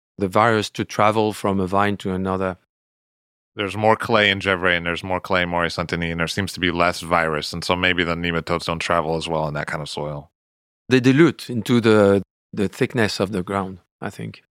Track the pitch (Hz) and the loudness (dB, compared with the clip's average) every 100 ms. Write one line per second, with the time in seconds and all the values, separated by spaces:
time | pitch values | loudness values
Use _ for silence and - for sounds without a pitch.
0 | _ - 98 107 117 110 101 - 104 - | _ -6 0 4 4 2 0 -6 -6 2
1 | 107 110 107 104 104 98 92 98 104 98 | 2 4 0 0 0 0 0 0 0 -2
2 | 98 92 95 92 95 90 _ _ _ _ | -4 -4 -2 -2 -4 -6 _ _ _ _
3 | _ _ _ _ _ 107 98 101 107 110 | _ _ _ _ _ -8 -6 0 2 2
4 | - 113 104 98 95 90 90 87 85 82 | 2 4 4 2 0 2 2 0 -2 -4
5 | 95 90 - 92 87 87 82 - 82 85 | -4 -6 0 0 0 0 -2 -2 -4 -2
6 | 85 82 80 - 92 - 90 85 87 - | -2 -2 -2 -2 -6 -2 -2 2 0 0
7 | 82 85 80 76 - 85 - 90 90 87 | 0 0 0 -2 -6 -8 -2 0 2 2
8 | 85 85 87 85 80 85 - 82 - 85 | 0 -2 -2 -2 -2 -4 -4 -4 0 0
9 | 80 80 82 80 78 73 73 80 73 76 | 0 -4 -2 -2 -2 -4 -6 -8 -8 -8
10 | 73 73 - _ _ _ _ _ - 127 | -8 -8 -14 _ _ _ _ _ 0 4
11 | 127 135 160 - - 120 101 120 110 107 | 6 4 4 0 -8 -6 0 2 6 6
12 | 98 98 - _ _ 101 95 - 131 123 | 6 4 0 _ _ -4 -4 -2 -2 0
13 | 104 - 98 101 92 98 95 90 _ _ | 0 0 -2 -2 -4 -4 -6 -12 _ _
14 | 104 - 110 - _ | -12 -10 -12 -14 _